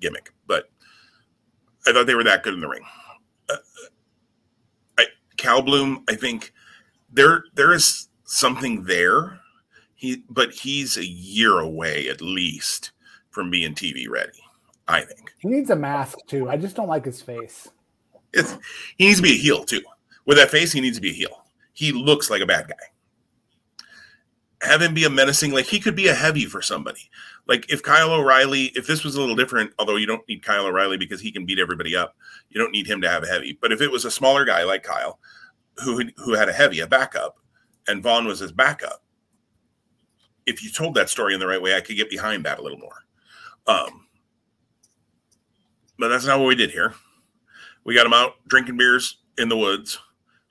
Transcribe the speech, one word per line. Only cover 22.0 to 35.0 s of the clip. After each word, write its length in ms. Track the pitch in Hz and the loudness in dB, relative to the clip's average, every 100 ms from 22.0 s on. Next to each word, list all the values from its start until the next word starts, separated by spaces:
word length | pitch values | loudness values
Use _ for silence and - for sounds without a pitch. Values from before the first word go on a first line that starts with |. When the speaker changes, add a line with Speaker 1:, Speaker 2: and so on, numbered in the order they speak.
| 143 147 - | 2 4 2
Speaker 1:
like 100 | 104 | 0
a 60 | 95 | 2
bad 220 | 82 - | 0 -2
guy. 1160 | - - _ _ _ _ _ _ _ _ - - - - _ _ _ _ - - | -14 -20 _ _ _ _ _ _ _ _ -20 -20 -20 -20 _ _ _ _ -8 2
Have 140 | 156 | 4
him 140 | 170 | 4
be 100 | 160 | 2
a 60 | 156 | 2
menacing, 420 | 135 139 139 147 | 4 4 2 0
like, 140 | 135 127 | 0 0
he 120 | 208 | -2
could 180 | 214 170 | -2 2
be 120 | 190 | 2
a 60 | |
heavy 320 | 139 156 147 104 | 2 0 0 -4
for 160 | 98 | -6
somebody. 480 | - 80 71 - - - - - - | -6 -6 -8 -14 -18 -20 -20 -10 -2
Like, 240 | 123 - | -2 -2
if 120 | 151 | -6
Kyle 320 | - 156 160 | 2 4 4
O'Reilly, 580 | 165 135 131 135 135 131 | 2 4 6 4 2 -2
if 120 | 131 - | -4 -2
this 180 | 156 | -2
was 120 | 147 139 | -2 -4
a 40 | |
little 160 | 131 107 | -2 0
different, 340 | - 120 107 - | 0 -2 -4 -4
although 180 | 107 104 | -2 0
you 100 | 107 | -2
don't 200 | 110 - | -4 -8
need 140 | 101 | -8
Kyle 220 | - 101 | -2 -2
O'Reilly 320 | 98 92 98 95 | 0 0 0 -2
because 240 | 90 92 | -6 -10
he 100 | 110 | -12
can 140 | 101 | -10
beat 140 | 90 92 | -6 -2
everybody 360 | 87 87 82 | -2 -4 -4
up, 220 | 90 85 - - - _ | -4 -4 -8 -20 -20 _
you 100 | 107 | -6
don't 140 | 113 | -4
need 140 | 104 98 | -4 -4
him 160 | 101 | -2
to 60 | 87 | 0
have 120 | 87 | 0
a 60 | 82 | -2
heavy. 300 | 90 65 - | -4 -6 -4
But 100 | 113 | -2
if 120 | 110 | 0
it 80 | 143 | 0
was 160 | 123 113 | -2 -4
a 40 | |
smaller 360 | - 131 139 123 | 0 2 4 2
guy 160 | 87 | 0
like 200 | 90 95 | 0 -2
Kyle, 360 | - - | -4 -6